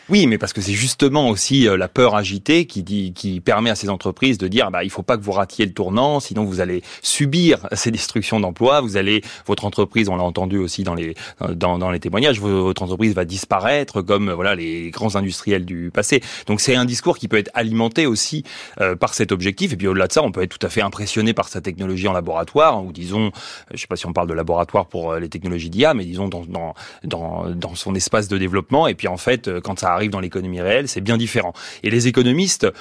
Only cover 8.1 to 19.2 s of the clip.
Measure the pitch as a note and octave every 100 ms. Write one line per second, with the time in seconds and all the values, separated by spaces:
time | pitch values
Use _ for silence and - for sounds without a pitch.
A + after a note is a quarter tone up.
8.1 | A2+ - A2 F#2 E2+ A#2+ D3 A#2+ G2 F#2+
9.1 | G#2+ - - - G2+ G#2 G2+ G2 A#2 G2+
10.1 | F2+ F2+ F2 F#2 G2 F2+ - F#2 E2+ E2
11.1 | E2 - - F#2 E2+ F2+ F2+ F#2 F2 F2
12.1 | G2 D3 A2 G2+ G2 F#2 F#2 F2+ F#2 A2
13.1 | F#2+ E2+ F#2+ - G2 G#2+ D3 C#3 G#2 F2+
14.1 | G2+ G2+ E2+ F#2+ F#2+ E2 E2+ E2+ - G#2+
15.1 | G2+ G2 F2 - G2 F2+ F2 E2+ - -
16.1 | C3+ - - - G#2+ - B2+ B2 A#2+ -
17.1 | - G#2 G#2+ G2+ A#2+ A2+ A2+ A2+ A#2 D3+
18.1 | G#2+ - D#3 - - - - F#2+ F2+ A#2+
19.1 | -